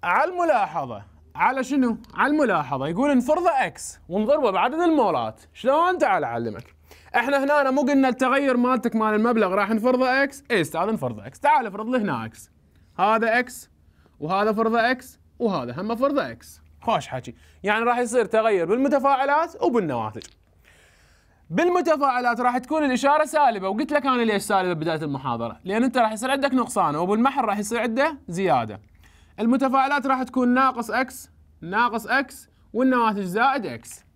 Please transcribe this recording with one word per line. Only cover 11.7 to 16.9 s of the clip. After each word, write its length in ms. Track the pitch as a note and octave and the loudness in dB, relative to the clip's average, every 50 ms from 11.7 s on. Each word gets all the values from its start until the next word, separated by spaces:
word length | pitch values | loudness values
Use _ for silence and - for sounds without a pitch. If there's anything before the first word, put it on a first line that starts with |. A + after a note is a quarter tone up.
| F#3 G#3+ A3 A3 | -8 -8 -6 -2
لي 100 | B3+ B3+ | -2 -2
هنا 260 | G#3 F#3+ D3 A#2 A2+ | 0 0 -4 -4 -6
إكس. 260 | A2 - - - _ _ _ _ _ _ _ _ _ _ - | -8 -12 -16 -20 _ _ _ _ _ _ _ _ _ _ 0
هذا 400 | F3+ G#3 A3 A3+ A3 A3+ A3 A#3+ | 2 2 2 2 2 2 2 0
إكس، 320 | B3 B3 - - - _ _ _ _ _ _ _ _ _ _ _ | 0 -2 -8 -20 -20 _ _ _ _ _ _ _ _ _ _ _
وهذا 320 | D3 D#3 F#3 G3 G#3 G#3+ G#3+ | -6 -4 -2 0 0 0 0
فرضه 380 | G#3 A3+ A3 A3+ A#3 A3 A#3+ | 0 0 0 2 2 2 2
إكس، 280 | C4 B3+ - - - _ _ _ _ _ | 0 -2 -6 -20 -20 _ _ _ _ _
وهذا 420 | B3 A3 F#3+ D#3 B2 A#2+ A#2+ D3 | -2 -2 0 -2 -4 -6 -8 -8
هم 160 | F#3+ G#3+ A#3 | -6 -6 -2
فرضه 340 | G#3+ B3+ C#4+ C#4+ C#4 G3 B2+ | 0 0 0 0 0 -4 -4
إكس. 300 | A2+ - - - - - _ _ - _ | -8 -14 -18 -20 -20 -20 _ _ -20 _
خوش 280 | - - | -4 -2